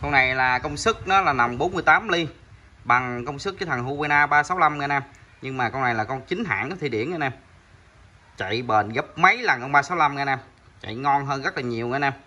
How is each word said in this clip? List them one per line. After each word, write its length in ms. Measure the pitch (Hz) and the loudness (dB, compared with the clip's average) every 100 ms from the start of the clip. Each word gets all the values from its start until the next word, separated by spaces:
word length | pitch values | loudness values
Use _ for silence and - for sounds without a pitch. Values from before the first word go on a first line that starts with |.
Con 100 | 139 | 2
này 240 | 143 131 131 | 4 4 4
là 240 | 127 127 | 2 2
công 180 | 151 147 | -2 -2
suất 300 | 226 220 - | 0 -2 2
nó 140 | 196 | 4
là 120 | 180 | 4
nằm 240 | 135 120 120 | 4 2 2
bốn 160 | 165 | -2
mươi 100 | 185 | 0
tám 260 | 156 160 220 | 4 4 4
ly, 180 | 175 160 - - - - - | -2 -2 -8 -20 -20 -20 -20
bằng 420 | - 123 127 120 120 | 0 0 0 -6 -8
công 140 | 139 | -6
suất 160 | 190 190 | -8 -6
cái 80 | 180 | -4
thằng 160 | 131 | -4
Humina 420 | 123 143 147 147 143 | -2 -4 2 2 4
ba 180 | 147 | 4
sáu 140 | 147 180 | 2 2
lăm 220 | 156 147 | 2 2
anh 100 | 139 | -2
em. 140 | 143 135 - - - | -2 -4 -16 -20 -14
Nhưng 160 | 131 131 | -10 -4
mà 120 | 120 | -2
con 140 | 135 | 0
này 120 | 127 113 | -2 0
là 80 | |
con 180 | 107 135 | -2 -6
chính 240 | - 180 220 | -6 -6 -4
hãng 240 | 101 113 | -4 -4
của 60 | 185 | -6
Thụy 140 | 147 | -4
Điển 220 | 113 135 | -4 -4
anh 120 | 175 | -4
em. 80 | 143 123 - - _ - - - - - _ - | -6 -6 -20 -20 _ -20 -20 -20 -20 -20 _ -10
Chạy 240 | 95 110 | -6 -4
bền 280 | 120 110 104 | -2 0 0
gấp 280 | 117 143 - | -4 -6 2
mấy 200 | 180 226 | 4 4
lần 240 | 233 131 | 0 -2
con 100 | 131 | 2
ba 120 | 143 | 2
sáu 140 | - 175 | 2 0
lăm 180 | 151 143 | 0 0
anh 120 | 139 | -4
em. 120 | 135 - _ - - | -4 -6 _ -20 -18
Chạy 140 | - 110 | -12 -6
ngon 300 | 139 139 135 | 0 0 0
hơn 160 | 135 | -4
rất 160 | 135 - | -4 -4
là 40 | |
nhiều 340 | 123 113 120 131 | -6 -4 -2 -2
anh 60 | |
em. 120 | 139 131 | -2 -4